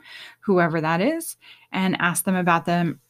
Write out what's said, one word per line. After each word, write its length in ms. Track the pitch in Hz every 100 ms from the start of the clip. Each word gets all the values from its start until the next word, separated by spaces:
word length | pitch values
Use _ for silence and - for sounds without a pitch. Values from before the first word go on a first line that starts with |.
| - - - -
whoever 400 | - 180 170 160
that 220 | 156 170
is, 340 | 226 330 330 - - - _
and 240 | - 190 -
ask 240 | 175 165
them 120 | - 185
about 300 | 180 175 175
them 340 | 175 170 - _